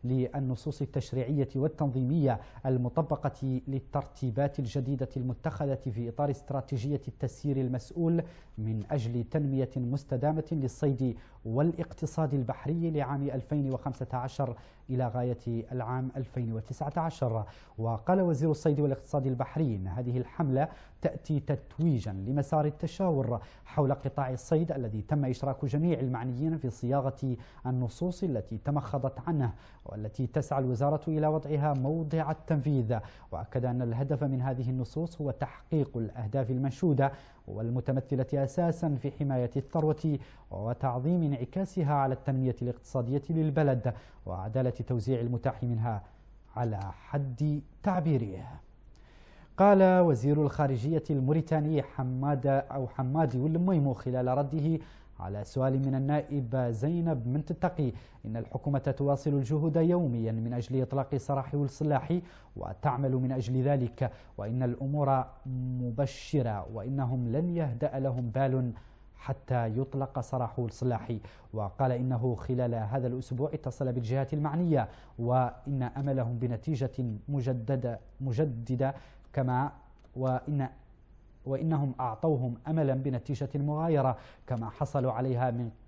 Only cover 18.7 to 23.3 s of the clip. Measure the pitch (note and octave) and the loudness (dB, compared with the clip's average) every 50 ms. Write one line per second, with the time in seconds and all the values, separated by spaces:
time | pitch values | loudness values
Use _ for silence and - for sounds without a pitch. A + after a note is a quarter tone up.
18.7 | D3 C#3 D3 C#3+ C3+ C#3 - - - D3 C3 C3+ B2+ A#2+ C3 - - D3+ D#3+ C3+ | 4 4 2 2 0 -2 -4 -4 -2 0 0 0 0 0 -2 -2 0 0 0 2
19.7 | A2 G2 F#2+ F#2 F2 B2+ B2+ B2 A#2+ C3 B2+ - - - - C#3 B2+ C3 D3 D#3+ | 0 0 -2 -4 -4 -4 -2 0 0 0 -2 -4 -2 -2 2 2 4 2 2 0
20.7 | - - - - - - - E3 - E3+ - - D#3 C#3+ - - D3 - - - | -2 -14 -20 -20 -18 -4 -4 -2 -2 -2 -4 0 0 0 0 0 -4 -4 -4 -12
21.7 | - - D#3+ E3+ D3 A#2 - A2 F#2+ F#2+ F#2+ A2 C3+ D3 C#3 - - D3+ D3 D3+ | -4 0 2 4 4 2 0 -2 -6 -4 -4 -2 0 0 0 2 2 2 2 2
22.7 | D3 - - E3 - - G3 F3+ D#3+ C3+ B2+ A2+ | 0 -2 -4 -6 -2 0 0 2 2 2 2 0